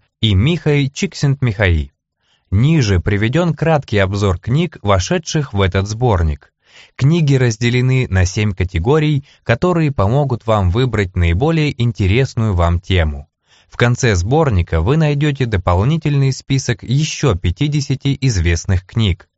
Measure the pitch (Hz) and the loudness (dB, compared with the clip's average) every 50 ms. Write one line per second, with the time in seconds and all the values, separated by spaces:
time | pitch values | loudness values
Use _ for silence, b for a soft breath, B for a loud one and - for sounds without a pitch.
0 | - _ _ _ - 107 101 92 107 151 175 160 - 156 147 143 143 135 - - | -8 _ _ _ 0 2 2 2 2 2 0 0 0 0 0 0 0 -2 -4 -6
1 | - - - - - 143 135 - 131 123 101 101 104 92 82 78 71 67 _ _ | -6 -6 -4 -2 -2 -2 0 0 -2 -2 0 0 2 2 2 0 -2 -4 _ _
2 | _ _ _ _ _ _ _ _ _ _ 95 101 123 151 165 156 123 104 98 90 | _ _ _ _ _ _ _ _ _ _ 0 2 2 4 4 2 2 2 0 0
3 | - - 101 101 107 120 131 165 180 170 156 - 156 160 160 143 - - - 101 | 0 -2 -2 0 0 0 0 0 0 0 -2 -2 0 0 0 0 0 0 0 0
4 | 98 95 101 101 104 98 90 - - - 120 156 180 165 - - - 101 98 92 | 0 0 0 0 0 -2 -2 -2 -4 -2 -2 0 0 -2 -6 -6 -2 0 0 0
5 | 90 - 175 185 170 - - 160 143 - - 98 95 92 - 98 98 104 107 110 | 0 -2 -4 -4 -4 -4 -4 -4 -4 -4 -2 -2 0 0 0 -2 -2 -4 -4 -2
6 | 127 123 104 85 82 80 73 - - _ _ B B B B B B B B - | 0 0 0 2 0 -2 -2 -6 -10 _ _ B B B B B B B B 0
7 | 131 139 165 175 156 139 139 131 127 120 110 - 120 120 120 123 123 127 131 131 | 2 2 2 2 2 2 2 2 2 0 0 0 -2 0 0 2 2 2 0 0
8 | 127 - 92 92 90 90 - 110 107 107 92 - 92 - - 87 82 113 147 160 | 0 0 0 0 0 0 0 -2 -2 -2 -2 -4 -4 -4 -4 -2 0 0 0 2
9 | 151 151 151 139 B B B B _ - 120 - - 180 180 165 160 147 139 - | 2 0 -2 -2 B B B B _ -2 -2 0 0 0 0 0 0 0 0 0
10 | 98 98 120 143 147 135 123 107 - 113 110 107 95 92 85 117 131 127 110 104 | 0 0 0 0 0 -2 -4 -4 -2 -2 0 0 2 0 0 0 0 0 0 -2
11 | 101 92 - 90 87 85 85 92 135 160 165 160 151 147 - - 120 120 110 - | -2 -2 -2 0 0 0 2 2 0 0 0 0 0 -2 -2 -2 -2 -2 -2 0
12 | 104 90 101 127 135 - - 113 110 110 98 87 85 85 87 87 - - 95 90 | 0 2 2 2 0 0 -2 -2 -2 0 0 0 0 0 0 -2 -2 0 0 0
13 | 82 78 71 71 69 - _ b b b b b b b - - 120 120 123 - | 0 0 -4 -6 -12 -16 _ b b b b b b b -2 0 2 2 2 2
14 | - 120 104 90 87 104 135 156 160 135 107 90 85 - - 80 80 110 147 160 | 0 0 0 0 0 0 0 2 2 2 0 0 0 0 -2 -2 0 0 2 2
15 | 160 147 147 143 151 151 139 139 131 117 107 92 - 92 87 90 101 131 160 165 | 2 0 0 0 0 -2 0 -2 -2 -2 -2 -2 0 0 0 2 2 0 0 0
16 | - 151 143 139 135 135 131 - - - 135 135 - - 120 - - - 123 143 | -2 0 0 2 0 0 -2 -4 -4 -4 -2 -2 -2 -2 -6 -6 -4 -2 -2 0
17 | 156 156 - - - 131 104 90 - 90 87 - 143 151 143 151 139 - 135 131 | 0 -2 -2 -2 0 0 0 0 -2 -4 -2 -2 -2 -2 -2 -2 -2 -2 -4 -2
18 | - 139 139 - - 135 113 92 80 85 85 82 - - 95 90 - - - 117 | -2 -2 -2 0 0 0 0 0 0 0 0 0 0 0 -2 -2 -2 -4 -2 0
19 | 113 98 90 - - _ _ | 0 0 0 -2 -8 _ _